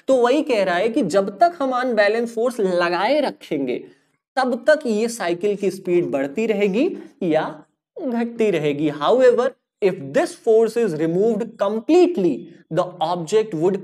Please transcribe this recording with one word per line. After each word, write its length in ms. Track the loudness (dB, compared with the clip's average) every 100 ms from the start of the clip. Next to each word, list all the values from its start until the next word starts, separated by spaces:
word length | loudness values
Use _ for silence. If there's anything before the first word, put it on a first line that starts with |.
| 0
तो 100 | 2
वही 240 | 4 2
कह 200 | 2 0
रहा 120 | 0 0
है 140 | 0
कि 140 | 0 0
जब 300 | 0 0 -2
तक 180 | -4 -2
हम 120 | -2
अनबैलेंस 640 | -2 0 2 2 0 -2 -2
फोर्स 240 | -2 0
लगाए 600 | 0 0 0 0 0 0
रखेंगे, 640 | 0 -6 -6 -4 -4 -6 -10 _ _ _ _ -4
तब 260 | -2 0 2
तक 200 | 2 0
ये 220 | -2 -2
साइकिल 440 | -4 -4 -2 -2 -2
की 160 | -4
स्पीड 400 | -4 0 0 0
बढ़ती 340 | -2 -4 -2 -2
रहेगी 420 | 0 0 0 -2 -4 -14 _ -2
या 240 | 0 -2 -8 -20 _ _ -10
घटती 540 | -6 -4 -4 -2 0
रहेगी। 380 | 0 -2 -2 -4
However, 560 | 0 2 4 4 4 0 -6 _ _
if 140 | -2 -2 -2
this 220 | -2 -2 -2
force 340 | 2 4 4 2
is 160 | -2 0
removed 440 | 0 2 0 0 -6 -4
completely, 760 | -4 -2 2 6 6 4 0 -2 -8 -20 _
the 120 | -4 -2 -4
object 520 | -4 -4 0 0 0 0
would 200 | 0 0